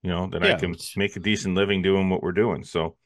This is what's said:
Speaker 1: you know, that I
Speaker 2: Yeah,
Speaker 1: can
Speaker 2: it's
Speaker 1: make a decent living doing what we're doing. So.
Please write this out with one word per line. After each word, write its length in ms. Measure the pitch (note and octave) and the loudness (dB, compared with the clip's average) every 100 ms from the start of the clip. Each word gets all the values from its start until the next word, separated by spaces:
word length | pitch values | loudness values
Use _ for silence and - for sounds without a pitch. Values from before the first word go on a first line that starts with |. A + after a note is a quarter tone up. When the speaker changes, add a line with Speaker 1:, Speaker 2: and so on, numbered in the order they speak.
Speaker 1:
you 80 | F2 | -2
know, 160 | F2 F#2 | -2 -2
that 160 | E2+ | 0
I 60 | F#2+ | 2
Speaker 2:
Yeah, 100 | F2 | 2
Speaker 1:
can 140 | F2+ | -2
Speaker 2:
it's 260 | F2 - - | -6 -8 -2
Speaker 1:
make 180 | G2 G#2 | -2 -2
a 40 | |
decent 340 | F2+ G#2 F#2+ | -2 0 0
living 260 | F#2 G2 G2 | 0 2 2
doing 300 | F#2 F#2+ F#2+ | 2 2 2
what 120 | F#2 | 0
we're 100 | F2 | 0
doing. 300 | F2 A2+ D#2+ | 0 0 0
So. 320 | - E2+ E2 - | -4 -4 -4 -8